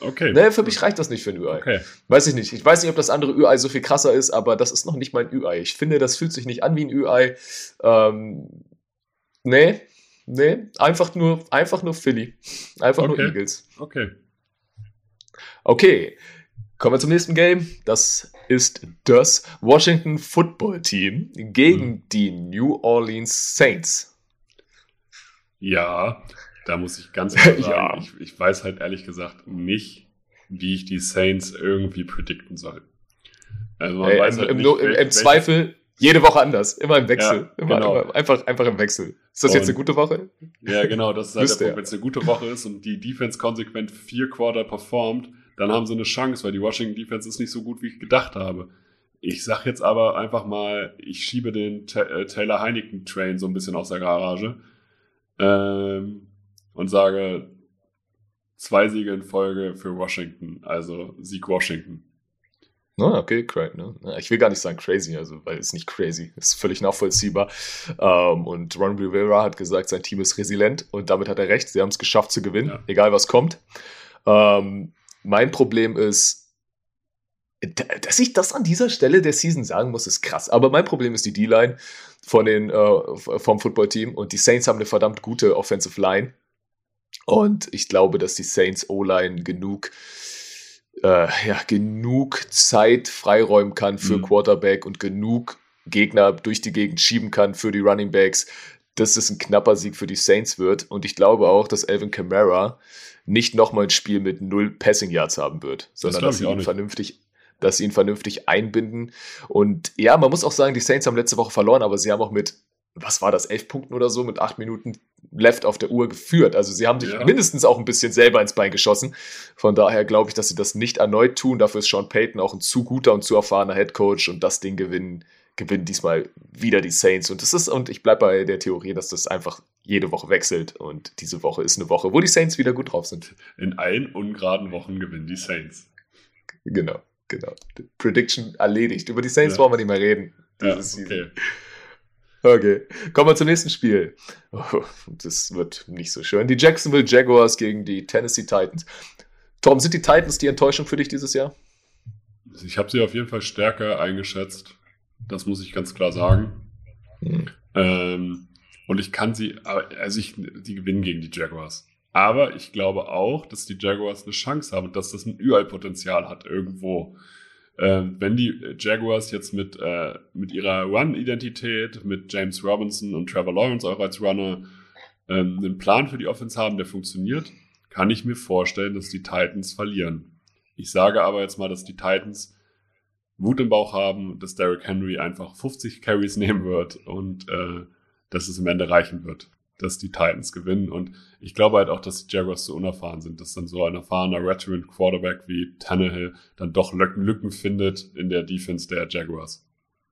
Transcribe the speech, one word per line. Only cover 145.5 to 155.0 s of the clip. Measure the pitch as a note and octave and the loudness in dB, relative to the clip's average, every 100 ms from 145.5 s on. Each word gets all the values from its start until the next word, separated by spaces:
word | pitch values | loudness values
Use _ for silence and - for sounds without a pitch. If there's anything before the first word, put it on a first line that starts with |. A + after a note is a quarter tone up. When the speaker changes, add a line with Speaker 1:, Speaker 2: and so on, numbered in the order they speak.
Speaker 2:
wird | F2+ E2+ - - | -6 -8 -10 -16
nicht | F2 E2 | -14 -12
so | - | -10
schön. | - G2+ B2 | -2 0 2
Die | B2+ | 6
Jacksonville | D#3+ E3 D3+ C#3+ A#2 | 6 4 2 4 6
Jaguars | B2 B2+ A#2+ A2+ - | 6 8 8 8 4
gegen | G#2+ G#2+ | -2 -4
die | G2+ G2 F#2+ | -6 -8 -2
Tennessee | A2 A#2+ - | -2 0 -4
Titans. | G2+ G2+ F#2 E3 - - - - _ _ _ _ | 0 0 0 -6 -16 -20 -20 -20 _ _ _ _
Tom, | C3 C3+ | 4 6
sind | E3 | 4
die | E3 | 0
Titans | - D#3 E3 - | 4 4 4 -2
die | C#3 | -2
Enttäuschung | C3+ C#3 C#3 D3 | 2 2 2 -4
für | C#3+ | -4
dich | C3+ | -4
dieses | C#3 C3+ | -6 -6
Jahr? | C3+ C#3+ - _ _ _ _ - - _ _ _ - | -4 -6 -8 _ _ _ _ -20 -20 _ _ _ -20
Speaker 1:
Ich | F2+ - | -8 -6
hab | G2+ | -2
sie | A#2+ | 0
auf | G#2+ A#2 | 0 -2
jeden | A#2+ | -6
Fall | A2+ | -8
stärker | - - G#2+ A2 G#2+ D#2+ | -8 -2 -2 0 -4 -2
eingeschätzt. | F2+ F#2+ G2 F#2+ F#2+ - - _ _ _ | -2 -4 -8 -8 -10 -12 -20 _ _ _